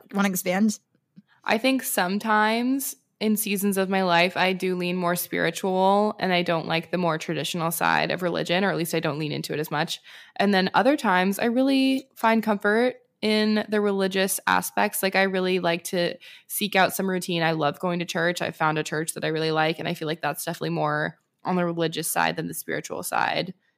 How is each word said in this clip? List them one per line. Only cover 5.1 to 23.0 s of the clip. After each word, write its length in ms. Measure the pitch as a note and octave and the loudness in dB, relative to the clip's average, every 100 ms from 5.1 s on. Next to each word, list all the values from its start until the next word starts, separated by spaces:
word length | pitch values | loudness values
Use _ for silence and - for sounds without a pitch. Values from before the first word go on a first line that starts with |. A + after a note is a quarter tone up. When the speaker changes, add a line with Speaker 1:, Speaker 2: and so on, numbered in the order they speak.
Speaker 2:
spiritual, 1040 | F3 - E3+ E3 E3+ G3 F#3 F#3+ G3+ G#3 - | -2 -2 -2 -2 -2 -2 2 4 4 2 0
and 140 | F#3 | 0
I 100 | F3+ | 0
don't 240 | F3 E3 E3 | 0 -2 0
like 240 | E3 D#3+ | -4 -2
the 80 | F3 | -2
more 200 | F3 D#3 | 0 -2
traditional 520 | - D#3 - F3 E3 | -4 -4 -4 -2 -2
side 400 | E3+ - E2 - | 0 2 2 0
of 120 | D#3+ | -2
religion, 420 | F3+ - D#3+ F3 | -2 -2 -2 0
or 60 | G3 | 0
at 60 | D#3 | 0
least 180 | E3+ | -2
I 60 | E3 | -2
don't 180 | E3 C#3+ | -2 -4
lean 120 | D#3 | -6
into 200 | C#3 E3 | -6 -6
it 80 | D3+ | -6
as 100 | D#3+ | -4
much. 300 | D3 E3 - - - - - | -2 -4 -6 -14 -20 -12 -2
And 160 | G3 | 2
then 160 | G3 F#3 | 2 2
other 220 | - G#3+ D4+ | 2 4 2
times, 420 | A3 F3+ F#3 G3 | 2 4 2 2
I 60 | A#3+ | 0
really 640 | A#3 C4+ C4+ C4+ C4 - - | 2 2 4 2 0 -4 -2
find 260 | A3+ A3+ | 2 2
comfort 540 | G#3+ G3+ G#3 A3 B3 - _ - | 2 0 2 2 2 -2 _ -6
in 420 | G#3+ G#3+ G#3+ G#3+ - | 0 2 2 0 0
the 120 | G#3 | 0
religious 600 | G#3 G3 F#3+ F#3+ F#3+ - - | 0 0 0 0 0 0 2
aspects. 560 | F#3 F#3 - G#3 - | 2 2 0 0 0
Like, 100 | F#3+ | 0
I 80 | F#3+ | 2
really 380 | F#3+ F#3 F#3 F#3 | 2 2 0 0
like 240 | F3 E3+ | 0 -2
to 320 | - F#3 F3 - - - - | -2 -2 -2 -4 -16 -20 -10
seek 260 | - G#3 | -6 0
out 180 | F#3+ F#3 - | 2 2 2
some 120 | G3 | -2
routine. 360 | F#3 F3 E3+ | -2 -2 0
I 80 | D#3+ | 0
love 260 | D#3+ D3 D3 | 2 0 -2
going 220 | F3+ F3 | -4 -4
to 40 | |
church. 380 | E3+ F3 E3+ F3 | -4 -2 -2 -2
I 80 | F3 | -4
found 260 | F3 D#3 D#3 | -2 0 0
a 40 | |
church 320 | D#3 D#3 D#3+ | -2 -4 -6
that 100 | - | -6
I 40 | D#3 | -4
really 240 | D#3+ D#3+ | -2 -2
like, 260 | D#3 D#3 E3+ | 0 0 -2
and 80 | E3 | -4
I 80 | |
feel 140 | E3+ D#3 | -4 -6
like 120 | E3 | -4
that's 240 | D3 C#3+ | -4 -6
definitely 260 | - E3+ D#3+ | -6 -6 -4
more 460 | E3 D3+ D3+ D#3+ - _ _ | -2 0 -2 -4 -8 _ _
on 100 | - | -4
the 100 | F3+ | -2
religious 460 | F3 E3+ E3 D#3+ E3 | 0 -2 -2 -2 -4
side 240 | E3+ E3 | 0 0
than 140 | E3 D#3+ | 0 -6
the 60 | |
spiritual 500 | D#3+ - D3 - - | -8 -6 -6 -6 -8